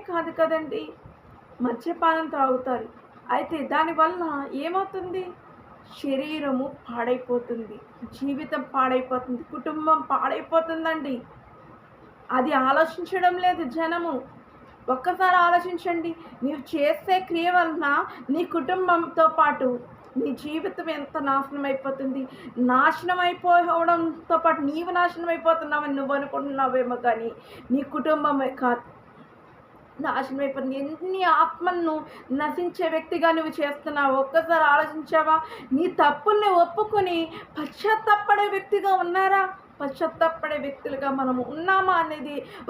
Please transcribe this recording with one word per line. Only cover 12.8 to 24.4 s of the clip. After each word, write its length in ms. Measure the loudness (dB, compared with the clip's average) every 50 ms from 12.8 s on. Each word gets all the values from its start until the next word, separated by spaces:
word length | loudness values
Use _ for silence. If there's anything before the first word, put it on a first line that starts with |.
| 4 2 0 -6 -6 -4 0 2 2 2 2 2 2
లేదు 180 | 2 2 0 -2 -4 -4 -2
జనము. 360 | -2 -2 -2 -2 -2 -4 -4 -6 -6 -10 -18 -20 -20 -20 -20 -20 -20 -20 -20 -6 -2 -2 -2
ఒక్కసారి 440 | 0 0 -2 0 2 4 4 6 6 6
ఆలోచించండి, 640 | 6 6 4 2 0 -6 -4 -2 -2 -2 -2 -2 -4 -8 -10 -12 -20 -10 -6 -4
నీవు 180 | -4 -4 -6 -8 -6 -2
చేసే 420 | 2 2 2 2 0 0 2 2 2 2 0
క్రియ 200 | -2 0 2 2 4
వలన 320 | 4 2 2 0 -2 0 2 2 0 0 -2 -6 -10 -6 -2 -2
నీ 100 | -2 -2 -2 -2 -2
కుటుంబంతో 680 | -2 0 -2 0 2 4 4 2 2 0 2 4 4 4 6 4
పాటు 280 | 4 4 2 2 0 0 0 -2 -6 -12 -20 -20 -18 -10 -6 -4
నీ 100 | -2 -2 -4 -6 -6
జీవితం 440 | -6 -6 -4 -6 -6 -6 -6 -6 -6 -6 -6
ఎంత 180 | -6 -6 -6 -4 0 0
నాశనం 360 | 0 0 0 -2 -6 -4 -2 -2
అయిపోతుంది. 520 | -2 -2 -4 -4 -6 -4 -4 -4 -4 -4 -6 -8 -10 -16 -18 -10 -4 0 2 4
నాశనం 480 | 4 6 4 4 2 0 -2 -2 0 0 0
అయిపోవడంతో 1120 | 0 0 0 2 4 6 6 6 4 2 2 2 2 2 2 0 -2 -4 -6 -4 0 0 2